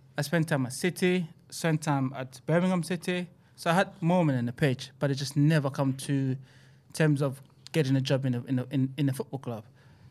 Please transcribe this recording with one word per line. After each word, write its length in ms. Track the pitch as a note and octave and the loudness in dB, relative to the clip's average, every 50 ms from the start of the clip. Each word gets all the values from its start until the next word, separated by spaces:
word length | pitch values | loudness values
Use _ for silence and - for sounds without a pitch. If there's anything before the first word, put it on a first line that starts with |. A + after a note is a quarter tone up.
| - - _ - | -20 -10 _ -6
I 40 | D3 | -4
spent 260 | - - E3+ D#3+ E3 | 0 0 0 0 2
time 180 | D#3+ C#3 B2+ | 0 0 0
at 60 | A#2+ C3 | -2 -4
City. 540 | - - F3+ E3 - F#3+ F3+ F3+ F#3 E3+ D#3 - - - - | -4 -4 -4 -2 0 0 0 2 0 -2 -4 -10 -16 -20 -18
Spent 320 | - - - E3 D#3+ D#3 - | -10 -4 -2 0 0 0 0
time 300 | D#3+ C#3+ C#3 C3 C3 C3+ | -2 0 0 0 -2 -4
at 240 | B2 B2+ B2+ - - - | -6 -8 -10 -12 -10 -4
Birmingham 360 | - D#3 F3 F3+ F#3 F#3 F3 D#3+ | 0 0 2 2 2 0 0 -2
City. 460 | - F#3 E3 - - F3+ F3+ F3 E3+ - _ _ _ _ | -2 -6 -4 -4 -4 -4 -4 -6 -8 -12 _ _ _ _
So 140 | - - E3+ | -4 -2 2
I 40 | E3 | 2
had 160 | F#3 G3+ G3 - - - | 2 2 0 -2 -2 0
moment 360 | E3 F3+ F#3 E3+ D3+ C3+ B2 | 2 4 4 4 4 2 2
in 60 | A#2+ | 0
the 60 | A#2+ A#2+ | -2 -2
pitch, 380 | - - C#3 B2 - - - - - | 0 0 0 0 0 -4 -12 -6 -4
but 120 | D3+ C#3 | -2 -2
it 40 | C#3 | -2
just 220 | C3+ C#3+ C3 - | -2 -4 -2 0
never 340 | D3 C#3+ D3+ D#3+ D#3 C3+ C#3 | 2 4 4 4 4 2 0
come 220 | C3 - C#3 C3+ C3 | -2 0 0 0 -2
to 420 | C3+ - - C#3+ C3+ C3+ C3+ B2+ C3 - - - - - - - _ _ - - | -2 -4 -2 -2 0 0 0 -2 -4 -8 -14 -20 -20 -20 -20 -20 _ _ -12 -2
terms 300 | - D#3+ D#3 D3 C3+ D3 | 0 2 2 4 2 0
of 180 | C#3 B2+ - - - _ _ - - - | -2 -4 -6 -12 -20 _ _ -18 -4 0
getting 220 | E3 D3 C3 C3+ | 0 2 4 2
a 40 | C3+ | 2
job 240 | C3 - C#3+ C3 C3+ | 2 2 0 0 2
in 80 | C3 B2 | 0 -2
a, 100 | A#2+ A#2+ | -2 -2
in 140 | - C3+ B2 | -2 -2 -2
a, 80 | B2 B2 C#3+ | -2 -2 0
in, 200 | C3+ C3 C3 C3 D#3 | 0 0 0 0 0
in 100 | D3 C3+ | 0 0
a 40 | B2 | 0
football 260 | - D3+ - - C3 | -2 -4 -6 -8 -8
club. 260 | - B2 A#2 G#2+ - - - - - - - - - - | -8 -8 -8 -8 -10 -14 -20 -20 -20 -20 -20 -20 -20 -20